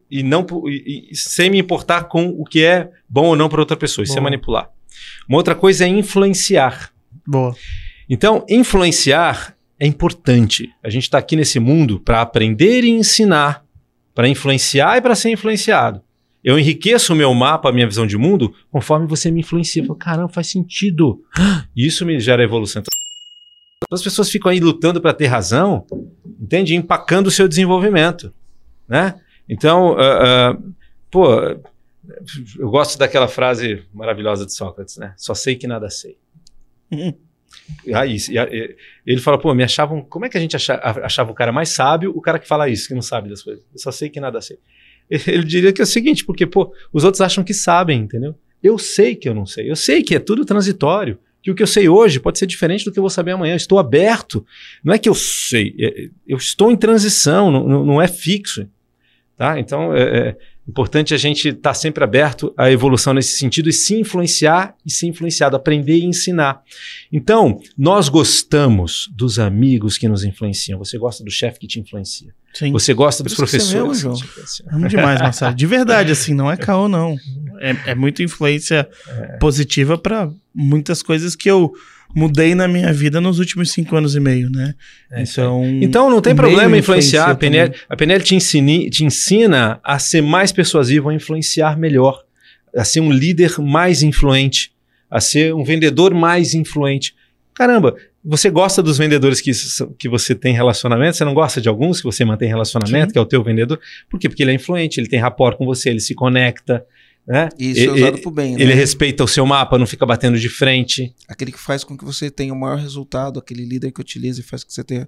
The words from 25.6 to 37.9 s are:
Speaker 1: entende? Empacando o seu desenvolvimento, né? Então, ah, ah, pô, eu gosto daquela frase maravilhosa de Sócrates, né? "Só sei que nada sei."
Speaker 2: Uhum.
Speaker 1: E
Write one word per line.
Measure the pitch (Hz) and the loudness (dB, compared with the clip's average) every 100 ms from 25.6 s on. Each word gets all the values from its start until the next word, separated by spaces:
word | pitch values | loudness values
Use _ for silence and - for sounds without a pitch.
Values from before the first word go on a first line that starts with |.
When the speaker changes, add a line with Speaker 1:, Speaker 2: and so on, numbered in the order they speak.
| 196 139 - - - _ - - | 2 0 -6 -14 -14 _ -20 -16
Speaker 1:
entende? | 107 170 185 175 | -4 -2 0 -2
Empacando | 170 170 - 175 196 | 0 -4 0 0 2
o | |
seu | - 190 | 2 2
desenvolvimento, | 156 185 185 202 190 160 - 95 - - - - - - | 2 2 2 2 2 2 -2 -14 -20 -20 -20 -20 -20 -4
né? | 127 185 180 _ _ - | -2 0 -4 _ _ -12
Então, | 104 151 170 180 - | -2 2 4 4 4
ah, | 131 113 123 127 123 - | 4 4 4 4 2 0
ah, | - - - - - | -10 -20 -20 -20 -4
pô, | 185 170 113 - - - _ _ _ - - - 147 117 104 | 2 4 4 0 -8 -14 _ _ _ -20 -20 -16 -16 -16 -10
eu | 120 | 0
gosto | 127 139 - | 0 0 0
daquela | 135 139 127 | 0 2 0
frase | - 127 120 120 98 - | 0 -2 0 -4 -6 -10
maravilhosa | 104 110 104 107 101 98 | -12 -6 -4 -2 -4 -6
de | |
Sócrates, | - 98 - 95 - | -10 -12 -12 -18 -16
né? | 104 98 | -18 -16
"Só | - | -10
sei | 107 - 127 | -6 -4 -6
que | 123 | -6
nada | 117 104 | -8 -10
sei." | - - - _ _ - - - _ _ | -14 -18 -20 _ _ -20 -20 -20 _ _
Speaker 2:
Uhum. | 151 175 143 _ _ _ - _ 151 | -8 -8 -10 _ _ _ -20 _ -18
Speaker 1:
E | - | -6